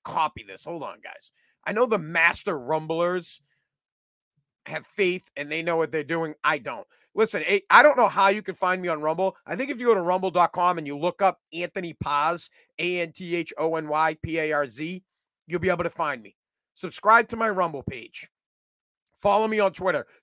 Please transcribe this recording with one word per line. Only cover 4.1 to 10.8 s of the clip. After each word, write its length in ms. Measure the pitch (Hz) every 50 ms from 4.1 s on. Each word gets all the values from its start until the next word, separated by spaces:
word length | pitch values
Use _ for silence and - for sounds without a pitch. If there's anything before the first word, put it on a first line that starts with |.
| _ _ _ _ _ _ _ _ _ _ -
have 200 | - 156 156 -
faith 420 | - _ - 196 180 180 180 - _ -
and 140 | - 147 147
they 120 | 151 160 165
know 160 | 170 170 165
what 120 | 160 156
they're 140 | 139 156 147
doing. 300 | 135 165 170 160 156 151 - -
I 140 | 147 156 147
don't. 280 | 120 143 123 107 - _ _ _ _ _ -
Listen, 280 | 190 220 - - 175 151 160
I, 140 | 196 202 - -
I 120 | 170 220 262
don't 140 | 302 277
know 100 | 254 233
how 220 | 190 147 196 196 196
you 140 | 202 214 202
can 120 | - 180
find 260 | - - 180 180 185 180
me 60 | 175
on 120 | 165 151
Rumble. 360 | 151 156 160 165 185 190 - _ _
I 100 | - 156
think 140 | 190 269 262
if 100 | 285 226
you 60 | 247
go 80 | 240 226
to 80 | 196 175
rumble 280 | 170 180 185 185 190
dot 220 | 170 180 175 165 -
com 260 | 180 175 180 180
and 80 | 165